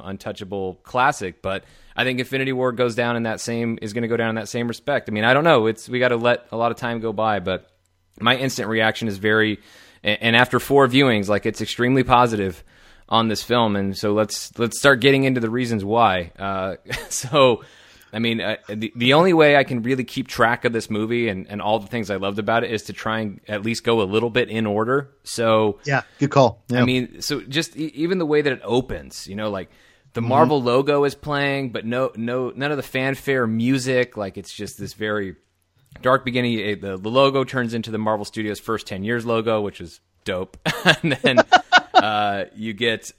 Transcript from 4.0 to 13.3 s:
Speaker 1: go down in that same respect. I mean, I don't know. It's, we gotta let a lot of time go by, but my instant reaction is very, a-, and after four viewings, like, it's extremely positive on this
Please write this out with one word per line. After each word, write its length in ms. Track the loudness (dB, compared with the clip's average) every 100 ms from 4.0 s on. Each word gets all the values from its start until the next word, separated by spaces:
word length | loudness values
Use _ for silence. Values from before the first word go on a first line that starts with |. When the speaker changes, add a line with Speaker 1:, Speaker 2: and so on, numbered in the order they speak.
| -2
Speaker 1:
go 80 | 0
down 140 | 0
in 60 | -2
that 120 | -6
same 200 | -6 -4
respect. 420 | -6 -2 -4 -2
I 20 |
mean, 120 | 0
I 100 | 4
don't 100 | 4
know. 220 | 6 4 4
It's, 240 | -2 -4
we 80 | 0
gotta 200 | 2 2
let 280 | 2 0 -2
a 40 | -2
lot 140 | -2
of 80 | -2
time 220 | -6 -4
go 120 | -4
by, 280 | -2 0 0
but 280 | -2 -4 _ _ _ _ _ -4
my 160 | 0 2
instant 320 | 0 -4 -2
reaction 380 | 2 2 0 -4
is 100 | -2
very, 420 | 2 4 2 0 -8 -20 -20 _
a-, 200 | -2 0
and 120 | 4 6
after 240 | 6 2
four 280 | 4 4 6
viewings, 400 | 6 4 2 0
like, 200 | 0 0
it's 140 | -4
extremely 420 | -8 -2 0 2
positive 600 | 4 4 4 2 -4 -6 -18 _ -20 -20 -2
on 180 | 0
this 140 | 0